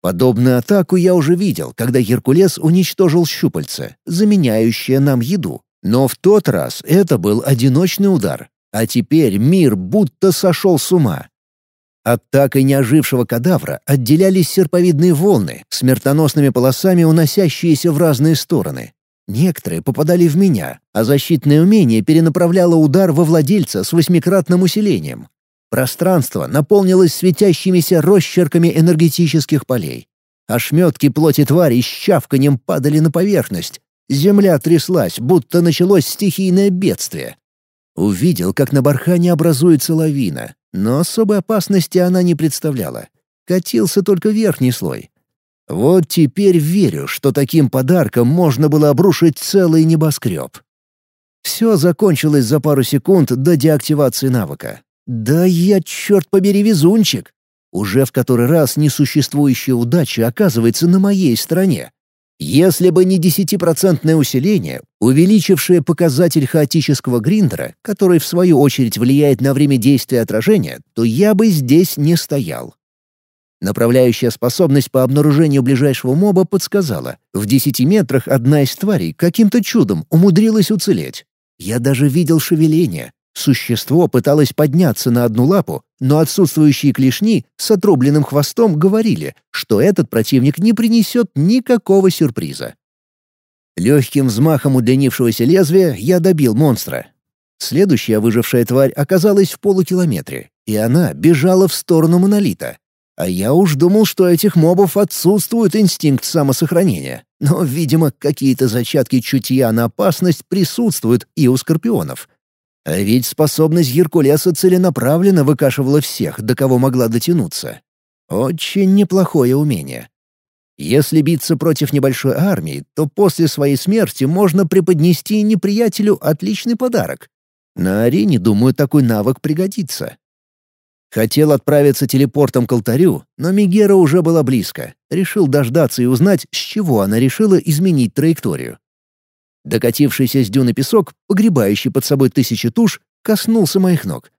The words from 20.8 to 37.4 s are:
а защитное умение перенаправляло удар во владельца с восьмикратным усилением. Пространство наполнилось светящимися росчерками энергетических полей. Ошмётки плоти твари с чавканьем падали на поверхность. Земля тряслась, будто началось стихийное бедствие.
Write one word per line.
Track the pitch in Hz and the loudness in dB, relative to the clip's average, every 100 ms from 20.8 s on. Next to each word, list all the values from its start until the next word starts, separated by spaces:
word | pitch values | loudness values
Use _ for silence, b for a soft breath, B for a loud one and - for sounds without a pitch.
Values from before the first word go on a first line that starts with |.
| _ | _
а | 104 | -4
защитное | 110 139 - 156 147 147 | 0 0 0 -2 2 4
умение | 175 214 131 110 | 4 4 4 2
перенаправляло | 104 160 165 143 175 185 175 | 2 2 2 0 0 2 2
удар | 165 156 165 185 | 4 4 2 2
во | 147 | 2
владельца | 160 165 139 208 160 101 | 2 2 2 0 -2 -6
с | - | -2
восьмикратным | 170 160 175 175 190 165 180 | -2 2 0 2 -2 0 0
усилением. | 180 214 208 113 73 58 67 _ _ _ _ | 0 0 -2 -2 -6 -14 -20 _ _ _ _
Пространство | 110 127 - 175 180 - 95 | -4 -4 -2 0 0 -2 -6
наполнилось | 71 135 147 202 190 185 180 | -2 -2 2 2 4 2 2
светящимися | - 185 - 202 165 190 180 151 175 | 0 -2 2 0 2 0 0 2 0
росчерками | 170 202 - - 170 170 170 | 4 2 2 -2 0 2 2
энергетических | 139 165 160 165 - 165 160 - 147 | 2 2 4 2 2 0 0 -2 -4
полей. | - 127 78 60 - _ _ _ | -2 -6 -6 -12 -18 _ _ _
Ошмётки | - 117 - 151 180 - 143 | -6 -6 -2 2 0 2 -2
плоти | 135 156 143 | 2 0 2
твари | 143 160 165 120 | 2 2 2 0
с | |
чавканьем | - - - 170 - 139 143 135 | -2 -6 -2 -2 0 0 0 0
падали | - 160 139 151 | -4 -4 0 0
на | 156 | 0
поверхность. | 165 196 185 - 90 - - _ _ _ | 0 0 -2 -2 -8 -10 -16 _ _ _
Земля | 139 180 202 202 147 | 0 2 4 4 2
тряслась, | 156 165 - 180 92 - | 2 0 0 -2 -2 -4
будто | 120 180 - 175 | 0 0 2 0
началось | 170 151 180 190 | 0 0 2 2
стихийное | - - 202 175 190 180 202 | 0 -4 -4 -2 0 2 2
бедствие. | 180 190 90 - 82 58 - | 0 -2 -4 -10 -12 -14 -18